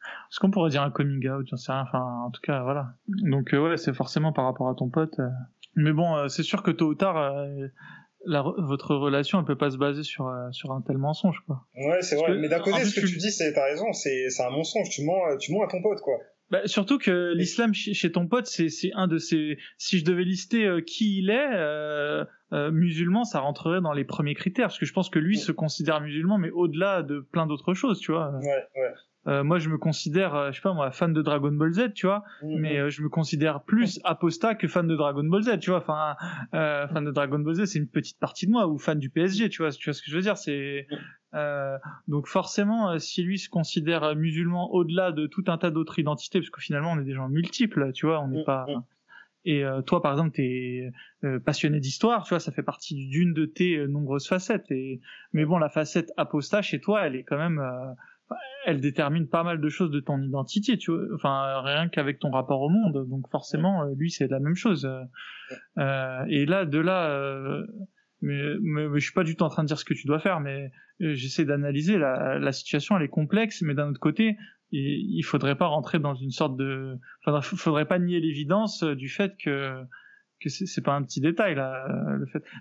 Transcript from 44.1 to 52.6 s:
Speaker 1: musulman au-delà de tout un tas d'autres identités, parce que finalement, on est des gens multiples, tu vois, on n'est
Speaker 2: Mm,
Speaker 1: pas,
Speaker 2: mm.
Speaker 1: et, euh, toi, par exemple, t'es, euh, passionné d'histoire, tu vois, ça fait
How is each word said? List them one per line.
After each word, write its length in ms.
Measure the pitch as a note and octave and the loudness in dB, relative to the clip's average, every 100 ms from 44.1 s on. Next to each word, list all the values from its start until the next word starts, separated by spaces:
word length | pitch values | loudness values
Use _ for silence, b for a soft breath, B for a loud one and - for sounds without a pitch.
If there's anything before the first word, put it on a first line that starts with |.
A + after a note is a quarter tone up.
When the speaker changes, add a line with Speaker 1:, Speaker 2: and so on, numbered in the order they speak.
| D3+ | 0
Speaker 1:
musulman 560 | D#3+ D#3 F3 F3 F3 | 0 0 0 0 0
au-delà 400 | F3+ E3 F3 F#3 | 2 2 2 0
de 160 | D3+ D3+ | 0 -2
tout 160 | - F#3 | -2 0
un 100 | E3 | 0
tas 120 | F3 | 0
d'autres 300 | D#3+ D#3+ - | 0 -2 0
identités, 400 | D3 D3 - F#3+ | 0 -2 -2 -2
parce 100 | E3 | -2
que 120 | - | -8
finalement, 320 | - D3 D#3+ | -4 -2 0
on 60 | D#3 | -2
est 40 | C3+ | -2
des 80 | |
gens 140 | C3+ C3 | -4 -2
multiples, 640 | D3+ E3+ - A3 D3+ C3+ | 0 0 0 0 2 0
tu 140 | B2+ D#3 | 0 0
vois, 160 | D#3+ | 2
on 80 | C#3 | 0
n'est 120 | C3 | -2
Speaker 2:
Mm, 40 | D3+ | 0
Speaker 1:
pas, 200 | C3+ C3 | -2 -2
Speaker 2:
mm. 140 | C3 B2 _ _ B B _ E3+ | -6 -6 _ _ B B _ 0
Speaker 1:
et, 200 | D3 C#3 | 0 2
euh, 160 | C3+ | -2
toi, 200 | B2+ F3 | 2 2
par 120 | D3+ | 4
exemple, 180 | C#3 E3 | 2 2
t'es, 600 | C#3+ C3 B2+ B2+ B2 B2+ B2 B _ C#3+ | 2 0 0 -4 -6 -8 -10 B _ -2
euh, 140 | C3 | 0
passionné 400 | B2+ C#3+ D3+ D3 | 0 0 2 2
d'histoire, 420 | C3+ - A3 A#3 | 0 0 2 2
tu 60 | D#3 | 0
vois, 100 | E3+ | -2
ça 140 | D#3+ | -2
fait 100 | C3 | -4